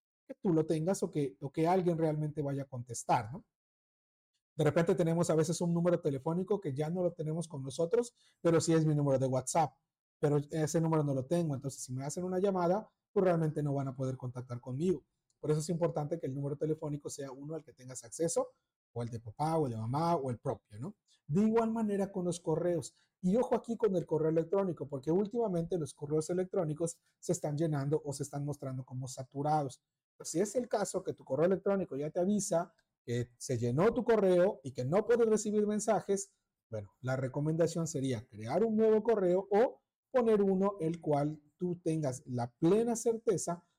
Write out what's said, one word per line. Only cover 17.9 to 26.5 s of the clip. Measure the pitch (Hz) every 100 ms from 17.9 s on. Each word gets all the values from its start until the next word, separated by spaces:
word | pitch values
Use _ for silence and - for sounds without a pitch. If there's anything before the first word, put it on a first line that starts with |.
| 127
acceso, | - - 160 247 262 _ _ _ _
o | -
el | 127
de | 117
papá, | 113 - 151 165
o | 143
el |
de | 113
mamá, | 110 139 170 170
o | 135
el | 117
propio, | 143 - _ 104
¿no? | 156 - _ _ _
De | 156
igual | 220 226 226
manera | 226 214 202 196
con | 190 180
los | 170
correos. | - 156 180 175 123 - _ _
Y | 180 214
ojo | 247 233
aquí | - 226
con | 220 180
el | 156
correo | 156 156
electrónico, | 160 160 196 196 - 135
porque | 139 127
últimamente | 170 208 240 226 175 165 180
los | 131
correos | - 147 151 156
electrónicos | 175 185